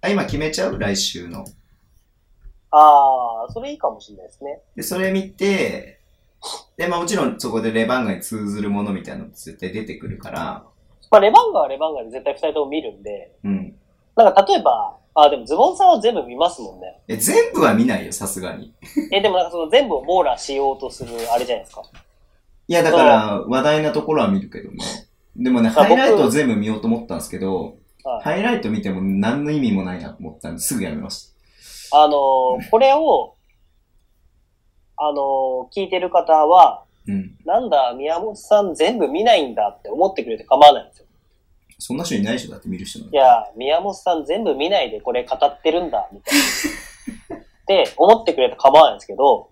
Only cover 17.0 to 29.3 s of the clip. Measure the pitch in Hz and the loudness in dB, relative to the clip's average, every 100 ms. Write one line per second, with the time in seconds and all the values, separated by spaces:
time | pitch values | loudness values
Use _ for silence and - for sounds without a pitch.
17 | - - - 453 466 - - - 123 101 | -12 -4 2 2 2 2 2 2 0 -2
18 | - - 95 98 92 - - _ - 294 | -8 -10 -10 -10 -12 -14 -18 _ -8 -8
19 | 294 196 202 180 180 175 156 240 262 147 | -2 0 2 0 -2 -4 0 2 2 -4
20 | 151 185 170 - - 139 135 135 127 - | 0 0 0 -2 -6 -4 -2 -4 -10 -12
21 | 123 117 117 117 127 113 - 107 - - | -12 -10 -4 -2 -2 -6 -8 -20 -20 -20
22 | _ _ _ _ _ _ - 170 160 170 | _ _ _ _ _ _ -2 0 4 4
23 | 120 113 107 98 - 127 139 151 151 147 | 4 2 0 -6 -4 -2 0 0 -2 -4
24 | 151 156 104 98 - - - - - - | -2 -2 0 -2 -6 -16 -16 -14 -14 -14
25 | - _ _ - 254 247 226 156 190 254 | -20 _ _ -6 -2 2 2 4 6 6
26 | 269 440 120 135 135 104 107 107 113 113 | 4 4 2 2 0 -2 -2 -4 -2 -4
27 | - 85 - - 95 92 - - _ _ | -4 -10 -10 -8 -6 -6 -8 -16 _ _
28 | 135 117 147 180 226 240 107 104 98 92 | -10 -6 -4 -2 -2 -2 -4 -6 -6 -6
29 | 98 95 113 | -4 -2 -2